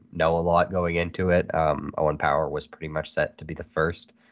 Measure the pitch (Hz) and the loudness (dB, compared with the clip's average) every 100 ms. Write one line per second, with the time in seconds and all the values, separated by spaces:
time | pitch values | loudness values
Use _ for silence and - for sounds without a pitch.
0 | - 85 82 82 87 85 87 92 85 85 | -14 0 2 2 4 4 2 0 0 0
1 | 85 - 92 87 - 80 78 76 78 - | -2 -2 2 2 2 0 2 0 -4 0
2 | 78 73 78 73 76 73 - - 80 78 | 0 2 2 2 0 -4 -8 -12 -6 -6
3 | 76 - 76 - 80 80 - - 80 85 | -4 -2 -2 -4 -12 -10 -6 -2 -2 -2
4 | - _ _ | -14 _ _